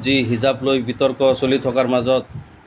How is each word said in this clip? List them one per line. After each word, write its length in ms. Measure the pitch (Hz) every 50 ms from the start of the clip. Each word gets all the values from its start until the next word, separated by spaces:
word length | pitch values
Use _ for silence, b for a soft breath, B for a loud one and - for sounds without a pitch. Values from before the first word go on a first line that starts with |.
যি 140 | 110 127 139 135 123
হিজাব 340 | 110 120 113 117 135 135 117 127
লৈ 160 | 135 135 131 117
বিতৰ্ক 380 | 113 123 - 139 135 127 - 139 135 127
চলি 240 | 127 139 131 131 135
থকাৰ 280 | 131 135 120 127 127 120
মাজত 360 | 127 127 117 123 131 127 127 - - - - - - - -